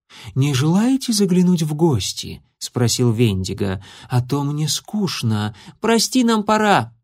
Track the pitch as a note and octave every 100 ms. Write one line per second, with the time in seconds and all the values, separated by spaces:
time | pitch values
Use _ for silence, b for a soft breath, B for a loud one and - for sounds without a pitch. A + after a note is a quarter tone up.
0 | _ B A2+ B2+ C#3+ C3 D#3 F#3 A#3 C4
1 | C4 G#3 G3 F3+ F3+ F3 D#3 D3+ E3+ A2+
2 | - - - - _ _ - A#2 A#2+ -
3 | A#2+ A2 A#2+ F#2+ F#2 G2+ G2+ F#2 B B
4 | B B2 B2+ C#3+ C#3+ D3 D3+ - - G#3+
5 | F#3+ - A#2 G#2+ G#2+ B B B A3 A3+
6 | - C4 A#3 A3 G#3 G#3+ G#3+ E3+ A2+ -